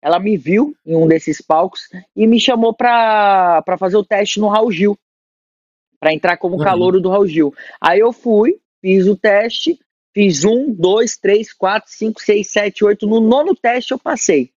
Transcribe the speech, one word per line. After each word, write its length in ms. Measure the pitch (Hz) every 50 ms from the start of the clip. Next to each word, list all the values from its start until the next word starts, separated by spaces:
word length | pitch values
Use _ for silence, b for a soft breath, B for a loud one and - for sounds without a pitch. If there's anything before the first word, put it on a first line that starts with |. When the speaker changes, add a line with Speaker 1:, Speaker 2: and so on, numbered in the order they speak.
Speaker 1:
ela 180 | - 147 170 180
me 180 | 190 208 214
viu 380 | 170 123 143 180 208 262 294 294 _ _
em 100 | 156 165
um 120 | 165 165
desses 340 | 160 160 160 - - 151 -
palcos 480 | - _ 160 160 175 190 - - - _ B 185 B B _
e 120 | - 214
me 120 | 220 233 233
chamou 340 | - - 247 226 226 233 226
pra, 880 | _ 247 240 240 233 226 220 214 214 208 202 196 190 185 175 170 156 -
pra 120 | - 185
fazer 200 | 180 196 185 180
o 80 | 214 208
teste 340 | _ 220 196 208 202 - 208
no 80 | 214
Raul 240 | 214 202 214 220 247
Gil, 260 | 190 160 196 208 202 _ _ _ _ _ _ _ _ _ _ _ _ _ _ _ _ _ _ _ _ _
pra 140 | - 156 156
entrar 240 | 156 - 180 175
como 200 | - - 180 180
Speaker 2:
Uhum. 60 | 160 151
Speaker 1:
calouro 380 | 202 190 175 180 185 185 190
do 80 | 175 185
Raul 180 | 185 202 202
Gil. 260 | 185 151 165 156 143 143 B B B B B
Aí 180 | - 165 175 196
eu 140 | 220 233 233
fui, 440 | _ _ 240 220 208 220 285 392 - _ _ _ _
fiz 260 | - 190 190 190 180
o 80 | 190 208
teste, 640 | 190 - 214 202 202 214 240 - - - 320 339 - _ _ _ _ _ _ _
fiz 320 | 202 208 196 165 135 151
um, 260 | 208 226 247 277 302
dois, 460 | 226 175 165 185 196 220 233 226 -
três, 340 | - - 196 202 214 220 -
quatro, 380 | - _ - 185 202 214 - _
cinco, 300 | - - 220 220 226 -
seis, 300 | - - 208 208 196 -
sete, 340 | - 214 208 208 190 - 220
oito, 220 | 202 208 - -
no 120 | 208 220 226
nono 360 | 226 220 240 277 302 370 370
teste 380 | - - 240 240 247 240 - 262
eu 60 | 262
passei. 520 | _ - 302 226 - - 180 143 123 127 _